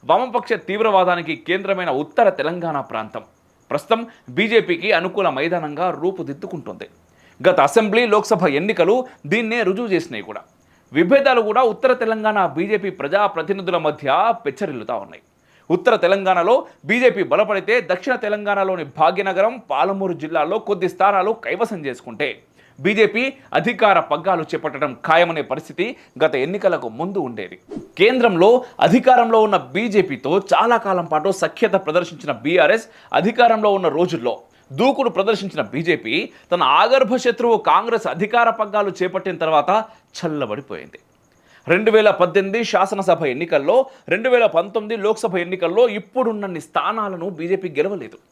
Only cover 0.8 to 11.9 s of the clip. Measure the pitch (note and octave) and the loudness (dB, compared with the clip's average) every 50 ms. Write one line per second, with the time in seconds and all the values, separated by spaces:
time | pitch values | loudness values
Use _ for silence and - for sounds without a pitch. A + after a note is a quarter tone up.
0.8 | A3+ A3 G3+ F#3+ F#3 F3+ F3+ F3 E3 D3 D#3+ - - - F3 F#3+ G3 F#3+ G3 F#3 | -2 2 2 2 2 2 0 -2 -2 -8 -8 -10 -4 -4 -4 -4 -2 -4 -4 -4
1.8 | F3+ E3 C3 C3+ D3+ D3 - - A#3 G3 - - C#3 D3+ F3 F3+ E3 E3 D#3 C#3+ | -2 -4 -4 -4 -4 -4 0 2 2 2 2 0 -4 -4 -4 -4 -6 -6 -6 -6
2.8 | C3 - A2+ A2 A2 A2 - A#2 - _ _ _ _ _ _ _ _ _ B2 C#3+ | -6 -6 -8 -8 -8 -8 -12 -14 -16 _ _ _ _ _ _ _ _ _ -8 -8
3.8 | - - A3 A3+ A#3 A#3 - _ _ - B2 C#3 G#3 A3 A3 A3+ G3+ D#3 F3 - | 0 0 -2 -2 -2 -10 -16 _ _ -10 -4 -2 -2 2 2 2 2 2 -4 -2
4.8 | D#3+ G#3 G3+ E3 E3+ F#3 E3 G3+ F#3+ E3 C#3 C3 D3 E3+ F3+ F3 D#3+ D3+ D3 C#3+ | 0 0 0 0 0 -2 -2 0 0 0 0 0 -2 -2 -2 -4 -4 -6 -6 -4
5.8 | F3 F#3 E3 C3+ D#3 F#3 F#3+ F#3+ D#3 C3 C#3 D3 - F#3+ - D#3+ B2 - F#2+ - | -4 -4 -4 -2 -4 -4 -4 -4 -10 -10 -10 -12 -12 -12 -12 -12 -12 -12 -14 -14
6.8 | - - _ _ _ _ _ _ _ _ _ _ - F#3 F3+ - C#3 C#3+ - A3+ | -16 -18 _ _ _ _ _ _ _ _ _ _ 2 2 4 6 4 4 4 2
7.8 | A3 G#3 G3 A3+ B3 A3+ G#3 G#3+ - - A3+ F#3 F3+ E3+ C3+ C#3+ E3+ G#3 A3 E3 | 2 4 2 2 2 4 2 2 4 2 0 2 2 0 0 0 0 -2 0 2
8.8 | F3 E3+ A3 B3+ B3 - - _ _ D3 E3 A3+ A#3 A3 A3+ A#3+ A3 F3+ F#3+ G3 | 2 2 2 0 0 -4 -12 _ _ -2 -2 -2 0 -2 -2 -2 0 -2 -2 -2
9.8 | B3 A3+ F#3 E3 E3 - C3 G#2+ G2 G#2 G#2+ - - _ _ _ _ _ _ _ | -4 -2 -2 -4 -4 -4 -10 -12 -12 -12 -14 -16 -16 _ _ _ _ _ _ _
10.8 | _ _ A#2+ C#3+ F3+ F3+ C4 C#4 C4+ C#4 B3+ A#3+ A3+ G#3 G#3+ A#3 C4 A#3 G#3+ - | _ _ 0 0 2 4 4 4 4 4 2 2 2 0 0 2 2 2 0 0
11.8 | - C4 | 0 0